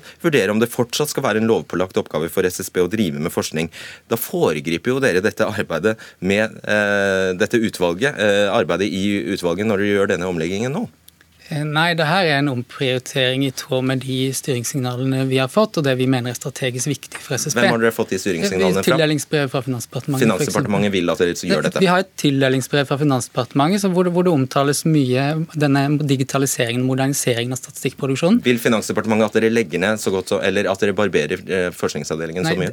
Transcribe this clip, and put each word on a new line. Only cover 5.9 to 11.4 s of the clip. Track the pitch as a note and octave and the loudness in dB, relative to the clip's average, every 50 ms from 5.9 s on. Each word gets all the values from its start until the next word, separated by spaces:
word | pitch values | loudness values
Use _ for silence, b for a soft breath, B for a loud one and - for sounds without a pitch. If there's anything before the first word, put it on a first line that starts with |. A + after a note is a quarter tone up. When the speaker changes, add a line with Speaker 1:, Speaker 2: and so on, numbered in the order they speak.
| - B B B B B F2 | -2 B B B B B -2
Speaker 1:
med, | F#2 G2 G#2 A2 A2 - - - | 0 0 0 0 -2 -6 -8 -4
eh, | - G#2 G#2 G#2 G2+ G2+ G2+ G2 G2 F#2+ F#2+ F#2+ F#2 F#2 | 0 0 2 2 2 2 2 2 2 2 0 0 0 0
dette | F2+ G#2+ G#2 - A#2 | 0 0 0 2 0
utvalget, | A2 G2+ - - F2+ F2 E2+ F2+ B2 C#3+ D3 | 0 0 0 0 0 0 0 0 -2 -2 0
eh, | - G#2+ G#2 G2+ G2+ G2+ | 0 2 2 4 4 2
arbeidet | G2 F#2+ A#2 F#2+ D#2 F2 F2 G2+ | 2 2 2 2 2 0 0 0
i | G#2 E2 G2 F#2+ G#2 G2+ G2+ - F2 G2 | -2 0 -2 0 0 0 -2 -2 -4 -4
utvalget | F2 F2 E2+ E2+ F2+ G#2+ | -2 -2 -2 -2 0 0
når | A2+ G#2 F#2+ G2+ | 0 0 0 0
dere | G#2 G2+ | 2 2
gjør | G2+ G2 G2+ G2 | 2 4 2 2
denne | E2 F2+ F#2 | 2 0 -2
omleggingen | F2+ E2 D#2+ E2+ F#2+ G2+ A#2 B2+ C#3 G3 | -2 -2 -2 -2 -2 -4 -4 -4 -4 -4
nå. | B3 - - _ _ - - _ _ _ _ _ | -6 -8 -10 _ _ -20 -20 _ _ _ _ _